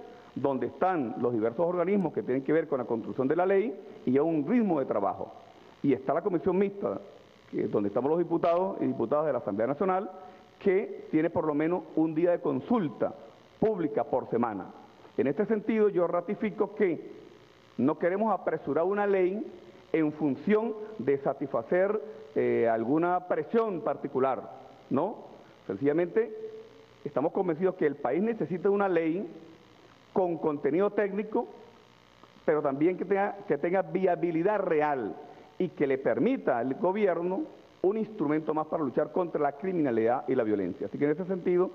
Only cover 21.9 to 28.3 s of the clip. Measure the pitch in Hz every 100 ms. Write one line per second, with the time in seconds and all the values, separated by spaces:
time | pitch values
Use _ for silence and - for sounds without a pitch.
21.9 | 214 - - - - 123 120 113 113 113
22.9 | 156 175 180 180 175 151 233 226 175 156
23.9 | 143 143 131 131 113 - - - - -
24.9 | 127 185 - - - - - - 98 139
25.9 | 151 175 220 233 - - - - - -
26.9 | - - - 156 - 185 156 190 - 151
27.9 | 135 120 151 220